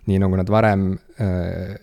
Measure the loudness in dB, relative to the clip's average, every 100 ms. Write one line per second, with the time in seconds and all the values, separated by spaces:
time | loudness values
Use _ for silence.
0 | -2 0 2 0 2 2 4 2 0 -4
1 | -8 -6 -4 -2 -4 -6 -10 -12